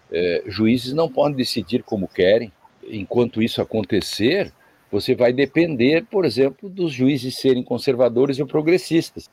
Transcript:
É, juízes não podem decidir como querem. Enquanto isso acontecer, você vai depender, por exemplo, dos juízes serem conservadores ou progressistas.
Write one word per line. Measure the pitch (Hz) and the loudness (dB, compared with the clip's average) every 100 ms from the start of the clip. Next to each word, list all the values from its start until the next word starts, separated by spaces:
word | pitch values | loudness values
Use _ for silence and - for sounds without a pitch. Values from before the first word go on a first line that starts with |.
| _ | _
É, | 85 87 85 - | -2 -2 -2 -4
juízes | 95 110 123 123 | 0 2 2 0
não | 147 165 | -2 -2
podem | - 147 135 | 0 0 -2
decidir | 117 120 95 123 | -4 -6 -4 -4
como | - 107 87 | -4 -6 -4
querem. | - 90 113 113 - _ _ - | 0 4 2 0 -12 _ _ -14
Enquanto | 107 92 120 120 110 | -12 -4 0 0 0
isso | 113 - | -2 -2
acontecer, | - 110 98 101 - - 117 196 - - _ _ _ | -4 -4 -2 -2 -2 -2 0 0 -2 -10 _ _ _
você | 101 - | -4 -2
vai | 120 123 | 2 2
depender, | 127 135 160 170 131 123 165 - | 2 0 2 0 2 2 2 0
por | 208 | 0
exemplo, | 160 110 135 135 202 | 0 2 0 -2 -12
dos | 190 165 | -6 -6
juízes | 127 131 143 127 - | 0 0 0 -4 -2
serem | 135 123 | 0 2
conservadores | 120 120 139 123 123 113 139 131 | 0 -4 -2 2 2 2 0 0
ou | 135 | -2
progressistas. | 156 156 180 - 160 - - - | -2 2 0 2 -2 -2 -8 -20